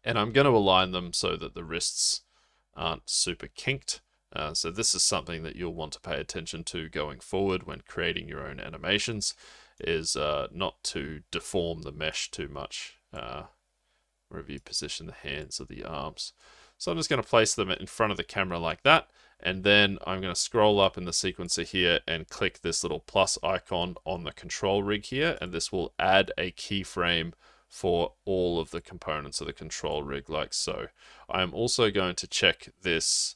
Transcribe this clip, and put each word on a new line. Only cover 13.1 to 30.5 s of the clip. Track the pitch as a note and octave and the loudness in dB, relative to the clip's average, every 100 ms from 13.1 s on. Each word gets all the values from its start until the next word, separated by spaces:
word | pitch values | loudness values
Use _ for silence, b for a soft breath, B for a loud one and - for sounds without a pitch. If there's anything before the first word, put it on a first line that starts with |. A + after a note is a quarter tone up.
uh, | - A#1 B1+ - _ _ _ _ _ _ _ _ | -12 -10 -10 -12 _ _ _ _ _ _ _ _
wherever | D#2 C#2+ | -14 -12
you | C#2 | -14
position | - - D2 - E2 | -8 -8 -6 -8 -10
the | |
hands | - D2 C#2+ D2 - | -12 -8 -8 -8 -10
or | - | -10
the | - | -12
arms. | - D2+ D2+ - - _ B B B B | -8 -6 -6 -8 -12 _ B B B B
So | - | -4
I'm | E3 | -2
just | D3+ | 0
gonna | C3+ | -2
place | - A#2+ A2 - | 4 4 4 2
them | F#2 | -2
in | F2+ F#2 | -2 -6
front | - A2 | 0 0
of | F2+ | 0
the | |
camera | - G#2 F#2+ E2+ | -4 -2 -2 -2
like | E2+ D#2+ | -2 2
that, | C3+ D#3+ - b b b | 6 4 4 b b b
and | - F#2 | -4 2
then | G2 G#2 G2+ G2 - | 6 8 8 2 -4
I'm | F#2 | -4
gonna | F#2 F2 | -2 -2
scroll | - A#2 G#2+ G#2 | 0 6 6 8
up | F#2+ - | 6 4
in | F2+ | -2
the | |
sequencer | - F#2+ F#2 F2 - | 0 0 -4 -4 -4
here | E2 F#2+ F2 E2+ - | -2 2 4 2 0
and | E2 E2 | -6 -6
click | - F#2 - | -2 -2 -2
this | E2+ E2 | -2 -2
little | F2 D#2 | -2 -4
plus | - G2 F#2+ - | 0 2 2 2
icon | - F#2+ - F#2 F2+ F2 - | 0 -2 -2 -2 -2 -4 -6
on | F#2 | -6
the | D2+ | -6
control | - E2+ - G2 G2+ | -12 -10 -2 0 2
rig | G2+ G#2 - | 0 -2 -2
here, | C3 D#3+ C#3+ | -2 -2 -2
and | F2+ | -4
this | E2 - | -4 -2
will | F#2+ E2 - | -2 -4 0
add | F#2 F#2+ F#2+ - | 6 6 4 -2
a | F2+ | -4
keyframe | - - G2+ F2+ - F2 E2+ E2 - b b b - | -6 -6 -4 -4 -2 0 2 -2 -8 b b b -2
for | F#2 E2+ - _ | 2 2 0 _
all | - F#2+ F2+ E2+ | -2 2 2 0
of | D#2 | -2
the | E2+ | -8
components | - F2+ - D#2 C#2+ - | -10 -12 -6 -4 -4 -6
of | D2 | -8
the | |
control | - D#2 - D#2+ D2+ | -10 -10 -6 -2 -2
rig | C#2 C#2 C#2+ | -4 -6 -4
like | D2+ C#2 | -4 -2